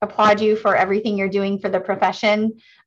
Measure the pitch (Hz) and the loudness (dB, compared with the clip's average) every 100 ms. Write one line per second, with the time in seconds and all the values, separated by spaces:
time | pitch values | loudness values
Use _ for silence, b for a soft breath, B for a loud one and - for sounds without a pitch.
0 | 202 - 214 208 214 214 202 185 190 202 | -6 2 2 4 2 2 2 2 2 0
1 | 214 202 190 202 196 196 202 185 185 190 | -2 -2 -2 -2 -2 -4 -4 -4 -4 -2
2 | 185 - 214 214 220 220 b b | -2 0 0 0 -2 -6 b b